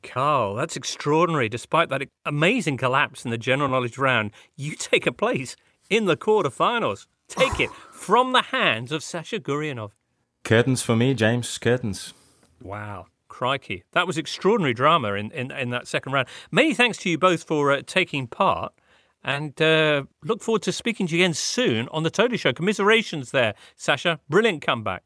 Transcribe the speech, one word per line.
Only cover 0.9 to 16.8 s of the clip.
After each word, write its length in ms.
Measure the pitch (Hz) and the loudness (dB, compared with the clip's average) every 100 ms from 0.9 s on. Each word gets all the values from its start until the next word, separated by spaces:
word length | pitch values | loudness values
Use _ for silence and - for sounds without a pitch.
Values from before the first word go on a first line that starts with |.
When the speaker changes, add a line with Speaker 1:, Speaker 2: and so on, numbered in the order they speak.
| - 147 156 175 160 113 | -6 0 2 2 2 -2
Speaker 1:
Despite 400 | 113 - 156 170 | -4 -2 0 0
that 140 | 139 135 _ - | -2 -6 _ -6
amazing 520 | 147 165 254 160 131 | 0 2 2 0 0
collapse 480 | 127 131 143 - 127 | 2 2 0 -4 -6
in 60 | |
the 60 | 117 | -4
general 320 | 117 135 143 | 0 0 2
knowledge 280 | 131 123 123 | 0 -2 -2
round, 340 | 135 123 104 - - - | 2 2 0 -6 -20 -12
you 200 | 143 - | -12 -10
take 300 | - 196 - | -2 0 0
a 40 | |
place 440 | - 202 131 127 - _ _ _ | -2 -2 -2 -6 -14 _ _ _
in 160 | 233 208 | 0 2
the 100 | 151 | 0
quarterfinals. 920 | - 214 143 - 170 233 151 98 - _ _ | 2 2 2 0 0 0 -2 -4 -12 _ _
Take 320 | - - - | 0 0 2
it 100 | 127 | -2
Speaker 2:
<sighs> 200 | - - | -4 -20
Speaker 1:
from 400 | - - 220 254 | -16 2 4 4
the 120 | 254 | 2
hands 500 | - 262 190 110 123 | 2 0 2 0 -2
of 100 | 151 | -6
Sasha 340 | - 175 156 220 | -6 -10 -6 -8
Gurianov. 520 | 139 143 151 127 104 _ _ _ _ _ - | -4 -4 -4 -6 -10 _ _ _ _ _ 2
Speaker 3:
Curtains 360 | 113 123 127 | 4 4 0
for 140 | - 113 | 2 2
me, 180 | 123 | 2
James. 440 | 131 110 120 117 - | 2 2 2 -4 -4
Curtains. 560 | 117 123 110 95 - - _ _ _ _ | 0 0 -2 -6 -12 -18 _ _ _ _
Speaker 1:
Wow. 460 | 92 101 104 98 87 _ _ | -14 -12 -10 -12 -16 _ _
Crikey. 560 | - 123 135 - 92 _ | -6 -4 -4 -6 -10 _
That 160 | 170 180 | 0 0
was 100 | 160 | -2
extraordinary 560 | 151 - 185 226 156 | -6 -2 2 2 2
drama 400 | 113 143 165 110 | 4 4 4 2
in, 160 | 101 104 | -4 -6
in, 200 | 156 127 | -8 -8
in 200 | 139 123 | -6 -4
that 160 | 120 135 | -4 -4
second 260 | 156 - | -6 -2
round. 160 | 135 127 - - | -2 -2 -8 -4
Many 220 | 180 311 | 2 2
thanks 240 | 226 | 4